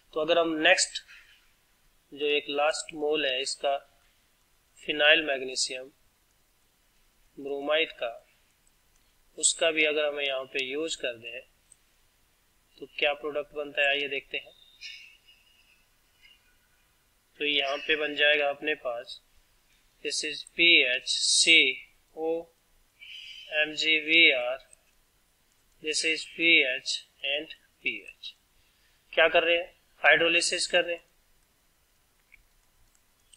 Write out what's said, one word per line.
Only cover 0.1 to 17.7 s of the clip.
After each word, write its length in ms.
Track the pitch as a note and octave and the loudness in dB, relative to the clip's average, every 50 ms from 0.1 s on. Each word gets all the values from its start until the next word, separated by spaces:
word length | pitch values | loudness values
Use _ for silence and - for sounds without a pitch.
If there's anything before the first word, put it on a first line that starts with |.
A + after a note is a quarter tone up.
| - | -4
तो 80 | D#3+ | -2
अगर 160 | D#3 D#3 E3+ E3 | 0 2 2 2
हम 160 | E3 E3 D#3+ D#3 | 2 2 0 2
next 440 | D#3 E3+ F#3 - - - - - - - - - - _ - _ _ _ _ _ _ _ _ _ _ _ _ _ _ _ | 4 4 4 4 2 -4 -6 -12 -16 -16 -20 -20 -20 _ -20 _ _ _ _ _ _ _ _ _ _ _ _ _ _ _
जो 140 | - C#3 D3 D3 | -10 -4 -2 0
एक 220 | D3 D3 C#3+ - | 0 0 -2 -2
last 440 | C#3+ C#3+ C#3+ D#3 D#3 - - - E3 | -2 0 0 0 0 -2 -6 -12 -10
मोल 300 | D#3 D3 D3 D3+ D#3 D3 | -6 -2 -2 -2 0 0
है 160 | C3+ B2+ B2+ | -2 -2 -4
इसका 360 | C3+ C3+ - - - C#3+ C#3 C#3 - _ _ _ _ _ _ _ _ _ _ _ _ _ _ _ _ _ _ _ | -4 -6 -8 -4 -2 -2 -2 -2 -6 _ _ _ _ _ _ _ _ _ _ _ _ _ _ _ _ _ _ _
phenyl 400 | - - D#3 D3+ D3 D3 D#3 E3 D#3 | -8 -6 -2 2 6 6 6 6 4
magnesium 680 | D3+ C#3 C3+ C3 C3 B2+ B2+ - - C#3 B2+ C3 C3+ _ _ _ _ _ _ _ _ _ _ _ _ _ _ _ _ _ _ _ _ _ _ _ _ _ _ _ _ _ - | 0 -4 -4 -4 -6 -6 -6 -6 -6 -6 -10 -14 -16 _ _ _ _ _ _ _ _ _ _ _ _ _ _ _ _ _ _ _ _ _ _ _ _ _ _ _ _ _ -14
bromide 540 | C#3 C#3 C#3+ C#3 C#3 D3 D3+ D#3 D#3 D3 - | -12 -10 -8 -6 -2 0 0 0 0 -2 -4
का, 180 | - B2+ A#2 A2+ - _ _ _ _ _ _ _ _ _ _ _ _ _ _ _ _ _ _ _ _ _ _ _ - | -8 -10 -10 -10 -12 _ _ _ _ _ _ _ _ _ _ _ _ _ _ _ _ _ _ _ _ _ _ _ -2
उसका 320 | D#3 - - - F3 E3 | -2 -2 0 0 -2 -2
भी 140 | D#3+ D#3 D3+ | 0 2 0
अगर 200 | D3+ D3 D3+ D3+ | 0 0 0 -2
हमें 180 | D3 C#3+ D3 C#3+ | -2 -4 -4 -4
यहाँ 180 | C#3 C3+ C3 C3+ | -4 -4 -6 -8
पे 180 | C3 - D3 C3 | -8 -6 -6 -6
यूज़ 320 | B2+ C3 D3 D#3+ E3 - - | -4 -6 -6 -6 -6 -8 -8
कर 200 | - C3 A#2+ A2+ | -8 -8 -8 -10
दें 240 | A2+ A#2 A#2 B2 - _ _ _ _ _ _ _ _ _ _ _ _ _ _ _ _ _ _ _ _ _ _ _ _ _ _ - | -14 -16 -16 -16 -18 _ _ _ _ _ _ _ _ _ _ _ _ _ _ _ _ _ _ _ _ _ _ _ _ _ _ -20
तो 80 | - C3+ _ - | -20 -16 _ -2
क्या 140 | D3+ D3 C#3+ | -2 -2 -2
product 400 | D3 - D3+ C#3+ D3 C#3+ - - | -2 -6 -8 -8 -8 -8 -10 -10
बनता 280 | D3 D3 C#3+ C#3 D3 | -12 -12 -8 -4 0
है, 60 | C#3+ C#3+ | 0 0
आइए 200 | C#3 C#3+ C#3+ C#3 | 0 0 -4 -6
देखते 300 | C3+ C3+ C3+ _ - C#3+ | -8 -8 -10 _ -12 -14
हैं। 140 | - C#3+ - _ - _ _ - - - - - - - - _ _ _ - _ _ _ _ _ _ _ _ _ _ _ _ _ _ _ _ _ _ - - _ _ _ _ _ _ _ _ _ _ _ _ _ _ _ _ _ _ _ _ - | -14 -14 -20 _ -20 _ _ -20 -20 -18 -18 -18 -20 -20 -20 _ _ _ -20 _ _ _ _ _ _ _ _ _ _ _ _ _ _ _ _ _ _ -20 -20 _ _ _ _ _ _ _ _ _ _ _ _ _ _ _ _ _ _ _ _ -8
तो 60 | D3 | -4
यहाँ 320 | D3 D3 C#3+ C#3 C3+ | -2 -2 0 -2 -2